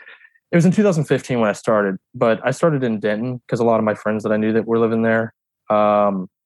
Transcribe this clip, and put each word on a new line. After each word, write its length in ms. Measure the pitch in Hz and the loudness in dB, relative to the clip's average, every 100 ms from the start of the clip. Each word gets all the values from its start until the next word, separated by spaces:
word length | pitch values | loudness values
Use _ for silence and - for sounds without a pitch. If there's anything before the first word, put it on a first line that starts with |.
| - - - _ _ | -20 -20 -20 _ _
It 40 | 170 | 2
was 80 | |
in 80 | 170 | 4
two 100 | 185 | 4
thousand 220 | 208 160 | 2 0
fifteen 340 | 143 131 - 123 | 0 -2 -2 -2
when 100 | 110 | 0
I 20 | |
started, 440 | 98 - 110 101 95 - | -2 0 0 0 -4 -10
but 260 | 123 120 110 120 | -2 0 0 -2
I 40 | |
started 300 | 139 170 147 | -2 0 0
in 160 | 127 110 | -2 -2
Denton 440 | 104 107 123 123 - | -4 -4 -6 -8 -6
'cause 140 | 113 | -2
a 40 | |
lot 140 | 117 113 | 2 2
of 60 | |
my 100 | 110 | 0
friends 280 | 104 107 107 | -2 -4 -4
that 100 | 107 | -2
I 40 | 107 | -2
knew 140 | 107 | 0
that 120 | 110 110 | -2 0
were 120 | 117 | 0
living 240 | 113 113 | 0 0
there. 320 | 113 113 113 - _ _ - | 0 0 -2 -8 _ _ -2
Um, 600 | 107 107 104 101 98 92 _ | 0 2 2 2 -2 -8 _